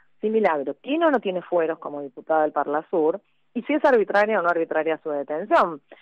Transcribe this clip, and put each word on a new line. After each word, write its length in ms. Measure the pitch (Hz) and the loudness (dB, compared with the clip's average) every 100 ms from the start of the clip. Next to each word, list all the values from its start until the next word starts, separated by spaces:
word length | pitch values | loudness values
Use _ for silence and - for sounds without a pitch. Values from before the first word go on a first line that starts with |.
| _ _ | _ _
si 120 | 214 | -2
Milagro 420 | 220 190 143 - - | 0 2 0 -4 -8
tiene 300 | 254 311 330 | -6 0 2
o 60 | |
no 80 | 254 | 2
tiene 240 | 202 180 | -2 -6
fueros 340 | - 175 160 160 | -2 0 0 -4
como 240 | 147 147 | -10 -10
diputada 400 | 143 - - 156 | -12 -14 -2 0
del 120 | 151 | 2
Parla 320 | 147 151 151 - | 0 -2 -4 -2
Sur 300 | 180 156 190 - _ _ | 0 0 0 -10 _ _
y 80 | 240 | -8
si 100 | - | -4
es 120 | 294 302 | 2 4
arbitraria 540 | 240 196 202 208 208 | 4 2 2 2 2
o 20 | |
no 80 | 170 | 0
arbitraria 500 | 175 165 156 160 156 | 0 0 -2 -2 -2
su 80 | 156 | -4
detención 720 | 143 135 151 214 330 185 147 - - | -6 -6 -8 0 2 2 -2 -16 -20